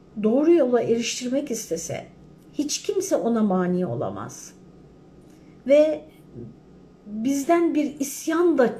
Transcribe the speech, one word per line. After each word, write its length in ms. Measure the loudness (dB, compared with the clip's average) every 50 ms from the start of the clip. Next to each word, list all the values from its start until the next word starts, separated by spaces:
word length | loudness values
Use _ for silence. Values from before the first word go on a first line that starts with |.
| -20 -16 -10 -2 0
doğru 300 | 2 2 4 4 6 6
yola 300 | 6 4 4 2 0 2
eriştirmek 680 | 2 0 0 0 -4 -6 -6 -6 -4 -4 -4 -2 -4
istese 560 | -6 -8 -6 -6 -6 -6 -6 -8 -10 -10 -10 -14 -18 -20 -20 -20 -20 -20 -20 -12 -8
hiç 300 | -6 -4 -4 -6 -6 -6
kimse 340 | -4 -4 -4 -2 0 0
ona 260 | 0 0 0 0 0 0
mani 440 | 0 0 0 0 0 0 -2 -2
olamaz. 640 | -4 -4 -4 -6 -6 -6 -8 -12 -12 -14 -16 -20 -20 -20 -20 -20 -20 -20 -20 -20 -20 -20 -20 -20 -20 -20 -20 -20 -20 -20 -20 -20 -20 -20 -12 2
Ve 340 | 4 6 6 6 4 2 -4 -8 -14 -20 -20 -20 -20 -18 -16 -16 -16 -18 -20 -20 -20 -20 -20 -20 -20 -20 -20 -16
bizden 680 | -12 -10 -4 -2 -2 -2 0 2 2 2 2 2 2 2
bir 260 | 0 -2 -2 -4 -6
isyan 580 | -6 -6 -6 -8 -6 -2 0 2 4 4 4 4
da 160 | 4 2 0 -4